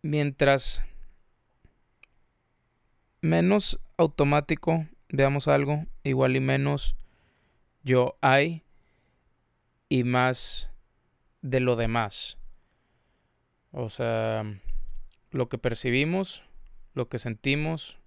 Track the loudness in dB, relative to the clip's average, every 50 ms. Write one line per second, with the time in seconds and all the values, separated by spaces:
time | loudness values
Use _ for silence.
0 | -4 -2 0 0 0 -2 0 _ 4 4 6 4 2 -2 0 0 -2 -2 -4 -12
1 | -16 -16 -18 _ _ _ _ _ _ _ _ _ _ _ _ _ _ _ _ _
2 | -20 _ _ _ _ _ _ _ _ _ _ _ _ _ _ _ _ _ _ _
3 | _ _ _ _ 0 2 2 4 4 4 4 2 2 0 -2 -4 -4 -10 0 0
4 | 0 0 2 0 2 4 4 2 2 0 -4 -2 0 -2 0 0 -2 -6 -14 _
5 | _ _ 0 2 2 2 2 0 2 2 2 2 4 2 0 -2 -2 -6 -12 -8
6 | -4 -2 2 2 2 2 2 2 2 2 0 2 2 0 -2 2 2 2 2 2
7 | -2 -14 _ _ _ _ _ _ _ _ _ _ _ _ _ _ _ 2 4 4
8 | 4 2 -2 _ 2 4 6 6 4 2 -2 -8 _ _ _ -20 _ _ _ _
9 | _ _ _ _ _ _ _ _ _ _ _ _ _ _ _ _ _ _ 0 0
10 | 2 2 2 2 2 2 0 -2 -4 -4 -4 -6 -6 -8 -10 -12 _ _ _ _
11 | _ _ _ _ _ _ _ _ -8 -2 0 0 2 2 2 2 2 0 2 0
12 | -2 -2 -4 -8 -8 -8 -10 -12 -14 -14 -16 -18 _ _ _ _ _ _ _ _
13 | _ _ _ _ _ _ _ _ _ _ _ _ _ _ -10 -10 -8 -8 -6 -6
14 | -4 -2 -2 -2 -2 -2 -2 -4 -4 -6 -10 -8 -4 -2 0 0 0 -2 -4 -8
15 | -8 -10 -14 _ _ _ -4 -4 -4 -4 -4 -4 -4 -4 -4 -2 -2 0 2 2
16 | 2 2 0 -2 -2 -4 -8 -16 -18 -20 -20 -20 -18 -18 -18 -20 -20 -10 _ -6
17 | -6 -4 -6 -8 -6 -6 -8 -4 -2 0 0 0 0 -4 -4 -6 -8 -14 -18 -20
18 | _